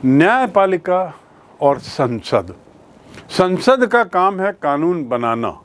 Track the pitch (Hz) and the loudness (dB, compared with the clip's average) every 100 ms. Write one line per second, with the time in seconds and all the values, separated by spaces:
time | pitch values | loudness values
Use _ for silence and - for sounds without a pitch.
0 | 135 139 175 247 254 196 190 180 170 185 | 4 4 4 2 0 2 2 0 -2 -2
1 | 180 - _ _ _ - 143 139 - - | -4 -10 _ _ _ -2 0 0 -6 -4
2 | 131 117 - 117 87 90 - - - - | -4 -4 -2 -2 -2 -16 -20 -20 -20 -20
3 | - - - - 180 185 - 262 247 240 | -20 -20 -10 0 0 2 2 2 4 2
4 | 208 180 185 196 190 185 151 143 165 175 | 0 0 0 0 -4 -4 -2 0 0 -2
5 | 127 120 120 113 110 - | -4 -4 -2 -2 -4 -8